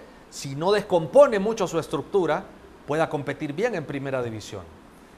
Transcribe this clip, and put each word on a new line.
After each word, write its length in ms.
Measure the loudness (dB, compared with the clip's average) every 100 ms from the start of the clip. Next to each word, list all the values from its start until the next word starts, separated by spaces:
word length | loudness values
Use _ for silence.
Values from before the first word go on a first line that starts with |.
| -12 -20 -18
si 260 | -12 -10 -2
no 180 | 2
descompone 680 | 2 4 2 4 6 6 6
mucho 260 | 0 0 -2
su 120 | -2
estructura, 640 | -2 -4 -2 0 2 0 -4 -16 -20 -16 -4
pueda 220 | 0 0
competir 460 | -2 -6 -6 -6
bien 220 | -2 -2 -2
en 100 | -6
Primera 360 | -6 -4 -4
División. 420 | -4 -6 -10 -12 -14 -18 -20 -20 -20